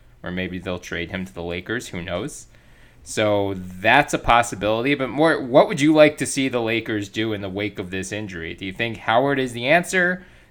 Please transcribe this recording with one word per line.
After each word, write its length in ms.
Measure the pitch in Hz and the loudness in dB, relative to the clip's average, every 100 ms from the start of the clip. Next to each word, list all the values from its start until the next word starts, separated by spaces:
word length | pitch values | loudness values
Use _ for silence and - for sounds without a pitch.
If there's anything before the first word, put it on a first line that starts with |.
| _ _ - | _ _ -10
Or 60 | |
maybe 260 | 90 92 90 | -6 -6 -6
they'll 220 | 90 87 | -6 -8
trade 300 | - 82 85 | -6 -8 -6
him 120 | 95 92 | -8 -10
to 60 | - | -10
the 100 | 85 | -8
Lakers. 440 | 87 92 117 - | -8 -6 -8 -8
Who 140 | 92 | -12
knows? 440 | 87 87 131 - - - _ - - _ - | -8 -6 -8 -12 -20 -20 _ -20 -20 _ -8
So 500 | - 107 104 101 95 | 0 2 2 0 -4
that's 580 | 90 92 104 131 143 156 | -10 -2 4 4 4 0
a 40 | |
possibility. 760 | - 117 117 - 101 113 127 143 | 4 4 4 -2 0 0 0 0
But 140 | 131 | -2
more, 300 | 127 160 147 | 2 2 2
what 280 | 127 135 208 | 4 4 4
would 120 | 190 | 4
you 120 | 147 156 | 4 8
like 240 | 151 151 | 6 6
to 80 | 139 | -4
see 220 | - 135 | -2 -2
the 120 | 123 | 0
Lakers 480 | 113 113 113 107 101 | 0 -2 -2 -4 -4
do 240 | 107 110 | -4 -2
in 80 | 104 | -2
the 80 | 98 | -6
wake 300 | 92 104 95 | -4 -4 -6
of 120 | 92 | -8
this 200 | 95 95 | -6 -6
injury? 420 | 104 107 90 82 82 | -8 -8 -10 -10 -10
Do 120 | 98 | -8
you 60 | |
think 240 | 92 117 110 | -4 -4 -4
Howard 420 | - 113 139 135 | 0 2 4 0
is 140 | 131 | -2
the 160 | 117 123 | -2 2
answer? 560 | 165 180 190 180 180 - - _ | 2 2 0 0 -2 -10 -20 _